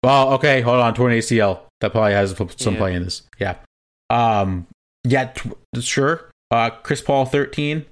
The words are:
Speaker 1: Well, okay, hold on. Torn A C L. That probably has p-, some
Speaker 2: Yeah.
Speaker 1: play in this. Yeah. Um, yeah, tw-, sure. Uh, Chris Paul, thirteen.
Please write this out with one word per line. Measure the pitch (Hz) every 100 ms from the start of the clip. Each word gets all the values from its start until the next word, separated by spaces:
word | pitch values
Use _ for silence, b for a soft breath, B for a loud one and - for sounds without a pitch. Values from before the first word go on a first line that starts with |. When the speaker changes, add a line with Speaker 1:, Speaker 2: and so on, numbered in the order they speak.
Speaker 1:
Well, | 127 139 135
okay, | 135 151 135
hold | 120 123
on. | 120 110
Torn | 123
A | 117
C | 110 117
L. | 101 92 - _
That | 104
probably | 117 107
has | 101 98
p-, | 95 92 -
some | -
Speaker 2:
Yeah. | 98
Speaker 1:
play | 98 90
in |
this. | 90 - _ -
Yeah. | 95 87 - _ _ _ _
Um, | 120 117 107 98 92 87 _ _ _
yeah, | 120 131 127
tw-, | - 113 - _ 120
sure. | 120 - 139 165 - _ _
Uh, | 117 117
Chris | - - 139
Paul, | - 139 127
thirteen. | 143 139 - 147 156 147